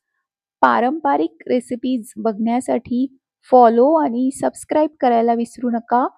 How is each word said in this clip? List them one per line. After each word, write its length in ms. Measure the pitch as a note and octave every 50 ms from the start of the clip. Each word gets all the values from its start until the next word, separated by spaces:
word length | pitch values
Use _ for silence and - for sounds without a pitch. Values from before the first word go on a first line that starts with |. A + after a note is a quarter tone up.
| _ _ _ _ _ _ _ _ _ _ _ -
पारंपरिक 840 | - B3+ A#3+ A3 A3+ B3+ D#4 E4 D#4 C#4 C#4 C#4+ E4 E4 _ _ - -
रेसिपीज 640 | - B3 - - B3+ A#3 - B3 C4 A#3+ G#3+ - -
बघण्यासाठी 880 | G#3 G#3 A3+ G#3+ G3+ A3 A3+ A#3 B3+ - - C4 A#3+ - - B3 B3 C4 C4+ _ _ _ _ _ _ _ -
फॉलो 420 | - B3+ B3 A3+ A3+ A#3 B3 C#4+ D#4+
आणि 360 | D#4 D4 C4+ A3+ A#3+ C4 C4 -
सबस्क्राईब 560 | - - - - - - - - D#4 D4+ D4+ _ -
करायला 340 | D4 B3 A#3+ A3+ A3+ A#3 A#3
विसरू 360 | A#3 A#3 - - - B3 A#3+
नका. 360 | A#3 A3+ - - A#3+ A#3+ C4+ F#4+ -